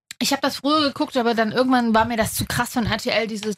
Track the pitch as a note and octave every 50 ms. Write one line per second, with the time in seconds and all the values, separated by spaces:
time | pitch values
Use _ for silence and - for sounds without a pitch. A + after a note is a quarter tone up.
0 | _ - - - B3 - C#4 C4+ - C4 - - - C#4 D4+ D#4 D4 C#4 - -
1 | D4+ - - C4 A3+ A#3 A#3 A3+ A3+ G#3+ G#3+ A3+ C4 B3+ C4 B3 A#3+ A#3 A3 A3
2 | A3+ A#3+ A#3+ A3 G#3 - - - G#3 - - - A#3+ - - B3 G#3+ F3+ G#3+ G#3+
3 | - B3 - G#3+ A3+ G#3 A3+ G3+ G#3+ G#3+ F#3+